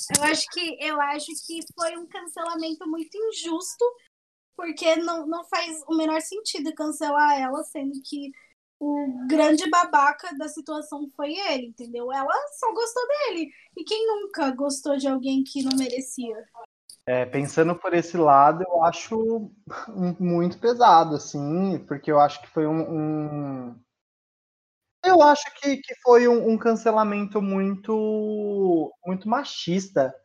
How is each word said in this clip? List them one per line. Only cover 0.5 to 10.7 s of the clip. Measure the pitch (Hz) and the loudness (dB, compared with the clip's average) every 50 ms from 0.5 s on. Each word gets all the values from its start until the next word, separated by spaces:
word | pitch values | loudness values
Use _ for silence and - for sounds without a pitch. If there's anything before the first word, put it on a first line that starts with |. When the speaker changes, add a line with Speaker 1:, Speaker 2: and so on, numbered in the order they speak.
Speaker 1:
que, | - 349 349 320 302 - | -6 -8 -8 -8 -8 -6
eu | 285 311 311 285 | -6 -4 -2 -2
acho | 285 285 294 302 294 - 311 - - | -2 -2 -4 -6 -8 -10 -12 -14 -12
que | - 330 330 302 - - 339 | -12 -12 -12 -12 -12 -8 -6
foi | 330 330 339 | -6 -6 -6
um | 339 339 330 | -8 -14 -14
cancelamento | - 381 349 339 - 349 330 339 330 320 320 320 320 - 349 311 | -14 -16 -14 -14 -12 -10 -8 -8 -6 -6 -6 -8 -8 -8 -8 -8
muito | 320 330 311 - - | -8 -8 -8 -10 -8
injusto, | 415 440 453 427 392 330 330 320 330 370 - - - 466 480 480 _ _ _ _ _ _ _ _ _ _ _ _ | -6 -6 -6 -6 -6 -8 -6 -8 -8 -8 -8 -4 -2 -2 -2 -2 _ _ _ _ _ _ _ _ _ _ _ _
porque | - 349 330 294 - 349 320 320 | -12 -10 -10 -8 -2 0 2 2
não, | 330 339 339 339 330 294 | 2 0 -4 -4 -6 -6
não | 302 330 349 339 | -6 -8 -8 -8
faz | - 370 339 349 330 320 311 294 | -6 -4 -4 -4 -4 -8 -10 -6
o | - 320 | -4 -2
menor | 320 320 311 311 320 | 0 0 0 -2 -2
sentido | 311 - 381 415 440 - - 349 277 320 311 | -4 -6 -10 -10 -8 -8 -6 -6 -6 -6 -6
cancelar | - 311 302 294 - 311 294 285 294 294 294 285 277 | -6 -6 -6 -6 -4 -4 0 2 2 4 4 4 2
ela, | 262 254 269 302 | 0 -4 -4 -6
sendo | 311 - - 311 269 277 285 269 - | -8 -8 -8 -8 -8 -8 -8 -10 -12
que | - 294 285 277 277 277 _ _ _ _ _ _ _ _ - | -12 -12 -12 -12 -12 -16 _ _ _ _ _ _ _ _ -8
o | 285 294 294 285 285 269 247 247 254 254 | -6 -4 -4 -4 -4 -6 -6 -6 -4 0
grande | 311 311 302 302 311 302 370 311 | 2 4 4 4 4 2 2 2
babaca | 330 349 349 339 302 294 277 285 294 - - 359 302 | 2 2 2 4 4 4 4 4 2 -2 -6 -12 -10
da | 269 302 302 | -8 -10 -10
situação | 294 320 277 - | -10 -12 -10 -10